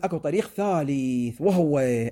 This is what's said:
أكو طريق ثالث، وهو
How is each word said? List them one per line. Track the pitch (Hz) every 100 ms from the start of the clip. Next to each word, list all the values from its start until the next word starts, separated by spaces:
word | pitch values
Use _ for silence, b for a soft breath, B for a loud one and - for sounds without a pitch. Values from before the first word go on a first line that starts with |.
أكو | 190 165
طريق | 147 190 214 -
ثالث، | 202 175 143 139 131 123 120 117
وهو | 180 185 156 143 127 120 117